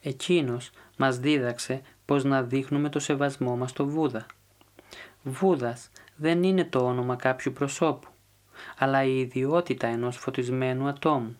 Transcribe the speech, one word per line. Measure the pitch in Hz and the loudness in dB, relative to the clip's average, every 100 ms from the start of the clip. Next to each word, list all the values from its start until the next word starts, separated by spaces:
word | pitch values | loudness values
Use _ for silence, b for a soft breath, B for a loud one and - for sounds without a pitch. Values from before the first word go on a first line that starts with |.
Εκείνος | 143 135 - 175 135 120 - B B - | -8 -8 2 2 2 -4 -8 B B 0
μας | 135 123 | 0 2
δίδαξε | 135 151 120 120 - 131 B B - | 2 2 2 -4 -6 -6 B B 0
πώς | 143 | 2
να | 135 135 | 4 2
δείχνουμε | 123 131 131 143 147 | 2 -2 0 0 0
το | 147 | -2
σεβασμό | - 143 143 139 127 123 | -2 0 0 0 -2 -2
μας | 127 | -4
στο | - 143 | -2 -2
Βούδα. | 151 151 113 - - _ _ _ - B B B B | 0 -2 -2 -10 -20 _ _ _ -20 B B B B
Βούδας | 135 131 190 160 120 120 - B B - | -10 0 2 2 0 -6 -14 B B -4
δεν | 156 170 | 0 2
είναι | 185 190 170 | 4 4 2
το | 131 123 | 2 2
όνομα | 123 123 123 | 0 0 0
κάποιου | 131 127 - | 0 0 -4
προσώπου, | 127 139 - 160 135 - _ _ _ _ B B B | -2 -4 0 0 0 -8 _ _ _ _ B B B
αλλά | 135 135 | 2 2
η | 135 131 | 2 0
ιδιότητα | 127 131 131 165 175 117 117 | 0 -2 2 2 0 -2 -2
ενός | 117 123 123 | -2 -4 -4
φωτισμένου | - 131 123 131 131 127 139 | -6 -4 -2 0 0 -2 -4
ατόμου. | 139 160 143 113 120 | -2 0 0 -2 -10